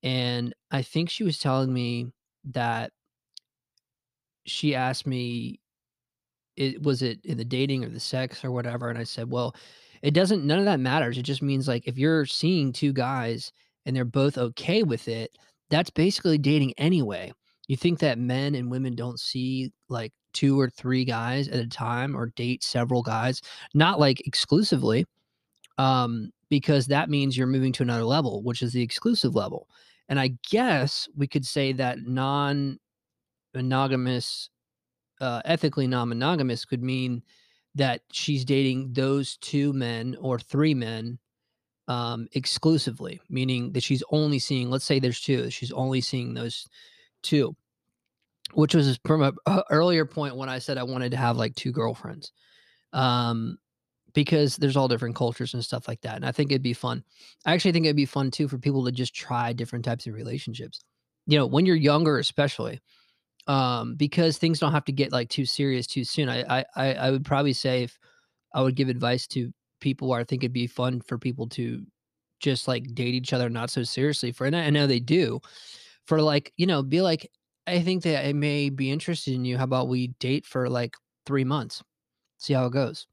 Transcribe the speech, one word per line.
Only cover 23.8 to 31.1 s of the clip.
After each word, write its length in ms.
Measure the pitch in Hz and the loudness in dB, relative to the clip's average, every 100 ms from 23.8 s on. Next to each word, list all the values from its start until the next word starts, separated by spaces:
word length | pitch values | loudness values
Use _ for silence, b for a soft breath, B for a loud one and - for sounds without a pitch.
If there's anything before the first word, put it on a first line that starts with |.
| 160 190 | 6 6
like, 260 | 143 127 - | 4 4 -2
exclusively, 800 | - - 156 214 139 117 113 175 _ _ _ _ _ - - | -4 4 4 4 2 4 2 2 _ _ _ _ _ -12 0
um, 540 | 135 127 120 117 107 _ _ | 4 4 2 -2 -6 _ _
because 380 | 143 - 143 127 | 0 4 2 4
that 220 | 139 160 | 0 2
means 280 | 147 139 127 | 0 0 2
you're 100 | 127 | 2
moving 240 | 131 131 | 2 2
to 100 | 127 | 2
another 200 | 123 117 | 0 0
level, 380 | 113 143 135 101 | 2 2 0 -2
which 220 | 113 117 | -4 -2
is 100 | 120 | -2
the 80 | 123 | -2
exclusive 540 | 120 - 226 240 131 107 | -2 -2 0 2 2 0
level. 340 | 101 - - b b b b | -2 -8 -14 b b b b
And 100 | 139 | 0
I 120 | 131 123 - | 0 -2 -2
guess 580 | 208 254 160 143 - - | 0 2 2 0 -4 -8